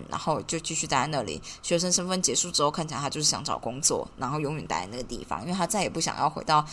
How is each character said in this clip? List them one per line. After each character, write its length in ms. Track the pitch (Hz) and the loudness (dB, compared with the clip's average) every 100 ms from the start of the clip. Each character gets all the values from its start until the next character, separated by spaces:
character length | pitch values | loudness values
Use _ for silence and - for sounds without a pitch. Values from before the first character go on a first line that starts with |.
| - | -4
然 120 | - | -2
后 200 | - 147 | 0 0
就 160 | - 165 | 0 -4
继 160 | - 156 | -2 -4
续 100 | 151 | 2
待 160 | 139 | 2
在 60 | 139 | 2
那 160 | 151 | 0
里。 180 | 104 73 - - | -2 -4 -8 -10
学 160 | - 170 | 0 2
生 120 | 180 | 4
身 160 | 180 180 | 2 2
份 140 | 185 | 0
结 140 | 180 - | 2 2
束 160 | 180 | 0
之 100 | 165 | 2
后， 80 | 147 | 2
看 180 | 165 156 | 2 -2
起 60 | |
来 60 | 147 | -2
他 100 | 139 | -2
就 100 | 151 | 2
是 80 | 151 | 2
想 160 | 98 | 2
找 140 | - 78 | 0 -2
工 240 | 113 127 | -4 0
作， 260 | - 113 - - | 2 2 -2 -4
然 120 | 127 | -4
后 100 | 151 | -2
永 160 | 143 156 | -2 -2
远 120 | - | -2
待 140 | 82 | -2
在 60 | 92 | -4
那 60 | 123 | -8
个 40 | |
地 240 | 123 120 - | -8 -8 -6
方， 140 | 76 | -6
因 60 | 135 | -2
为 60 | |
他 120 | 190 170 | 0 0
再 160 | 208 | 0
也 80 | 147 | 0
不 100 | 165 | 0
想 160 | 160 - | -2 0
要 120 | 143 | 0
回 140 | - | 0
到 200 | - 156 151 | 4 4 4